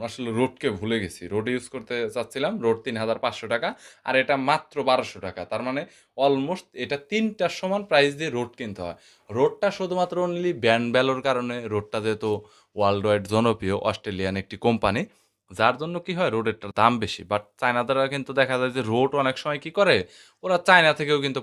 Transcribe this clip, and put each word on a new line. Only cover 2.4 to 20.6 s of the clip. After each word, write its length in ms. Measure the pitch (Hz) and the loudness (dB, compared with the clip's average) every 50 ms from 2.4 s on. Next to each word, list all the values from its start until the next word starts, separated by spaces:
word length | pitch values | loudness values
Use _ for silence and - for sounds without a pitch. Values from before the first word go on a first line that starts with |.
| 143 170 226 196 120 | -2 -2 -2 0 2
রোড 140 | 113 113 - - | 2 0 2 -2
তিন 100 | 135 113 110 110 | -6 -4 -2 -2
হাজার 160 | 113 - - - | -2 -2 0 -2
পাঁচশো 220 | 120 113 - - 107 117 | -4 -4 -4 -6 -2 -2
টাকা, 140 | 120 151 190 247 - - - - _ _ - | -2 -2 -4 -6 -6 -16 -20 -20 _ _ 0
আর 60 | 127 131 131 | 2 2 4
এটা 120 | - 143 135 131 135 | 4 2 0 2 2
মাত্র 260 | 151 151 - _ - 147 127 131 | 2 2 0 _ -6 -4 2 2
বারোশো 300 | 127 127 113 104 - 98 98 | 2 2 2 -2 -10 -10 -10
টাকা। 140 | 92 - 92 87 - | -10 -8 -8 -8 -6
তার 120 | 107 110 120 | -6 -6 -4
মানে 140 | 127 131 143 170 - - - _ _ _ 123 135 | -4 -4 -6 -6 -8 -14 -20 _ _ _ 2 2
almost 420 | 139 139 135 135 151 185 185 - _ _ - 123 | 4 4 2 0 -2 -4 -6 -8 _ _ -8 -6
এটা 120 | 120 - 143 - - | -4 -4 -6 -6 -2
তিনটার 420 | 208 220 220 220 214 - 185 170 - - | -2 0 0 0 -2 -2 -2 -2 -2 -4
সমান 220 | - 185 196 208 202 202 | -4 -4 -4 -4 -2 2
প্রাইস 220 | 160 143 143 143 143 143 | 4 4 4 4 2 -2
দিয়ে 120 | 160 156 123 | -6 -4 -4
রোড 140 | 120 123 120 - - | -4 -4 -6 -8 -10
কিনতে 220 | 123 107 95 95 87 | -10 -10 -8 -8 -10
হয়। 100 | 87 82 - _ _ _ _ _ _ | -10 -10 -12 _ _ _ _ _ _
রোডটা 380 | 104 120 139 151 147 - 208 196 190 - | 0 2 2 2 2 0 -2 -2 0 -2
শুধুমাত্র 380 | 190 175 180 180 180 175 175 175 180 | -6 -4 0 -2 -2 -2 0 -2 -2
only 260 | 180 175 175 180 180 165 123 107 | -2 -2 -2 -2 -2 -2 0 2
ব্র্যান্ড 260 | 113 113 117 120 120 117 | 2 4 4 2 2 2
ভ্যালুর 260 | 127 131 135 131 127 123 135 | 2 2 4 0 0 0 0
কারণে, 280 | 131 123 123 120 120 123 117 107 107 | 0 0 -2 -4 -6 -8 -6 -2 -2
রোডটা 260 | 104 104 - - 110 107 | -4 -4 -2 -6 -4 -2
যেহেতু 260 | 110 107 98 110 110 104 101 - - _ _ _ _ _ | -2 -2 -2 -2 -2 -2 -2 -4 -12 _ _ _ _ _
ওয়ার্ল্ড 280 | 104 101 101 101 101 98 | 0 2 2 2 2 2
ওয়াইড 180 | 107 104 104 95 92 107 | 2 2 2 2 0 0
জনপ্রিয়, 420 | 110 117 120 110 - 95 92 98 - - 107 | 2 4 2 2 0 0 -2 -2 0 -2 -2
অস্ট্রেলিয়ান 460 | 101 - _ 107 98 92 95 95 95 98 92 | -4 -4 _ -8 -6 -2 -2 -2 -2 -4 -6
একটি 140 | _ - 98 - | _ -12 -2 0
কোম্পানি, 360 | 120 117 104 - 101 98 127 202 - _ _ _ _ _ _ _ _ | 0 0 2 0 0 0 0 -4 -6 _ _ _ _ _ _ _ _
যার 240 | 95 101 110 120 127 127 156 | -4 2 2 2 2 2 -4
জন্য 140 | 165 175 175 170 | -8 -8 -8 -8
কি 60 | - 175 175 | -6 -4 -2
হয়, 120 | 185 135 110 | -2 0 0
রোডেরটার 360 | 113 110 113 104 - - 101 - - | 0 -2 -2 -4 -4 -8 -10 0 4
দাম 120 | 110 117 123 113 110 | 6 6 6 4 -2
বেশি। 200 | 101 - - 87 87 | -4 -6 -8 -6 -2
But 120 | 104 104 - _ _ - | -2 -2 -2 _ _ -4
চায়নাদেররা 460 | 131 123 120 120 120 127 135 135 135 135 143 | -2 0 0 0 0 0 2 0 0 0 -2
কিন্তু 160 | 139 127 - 131 135 | -6 -8 -4 2 2
দেখা 160 | 131 127 131 127 | 2 2 2 0
যায় 120 | 127 131 123 | 0 0 -2
যে 60 | 131 120 110 110 | -2 -2 0 2
রোড 180 | 123 131 135 139 143 135 | 2 2 2 2 0 0
অনেক 140 | 131 131 - - | 0 -2 -2 -4
সময় 180 | 151 147 143 - | -6 -6 -6 -8
কি 60 | 160 160 202 | -8 0 2
করে, 180 | 202 180 135 101 90 - - - - - _ _ - | 4 4 4 2 2 -4 -10 -20 -20 -20 _ _ -2
ওরা 120 | 185 180 175 | 0 0 0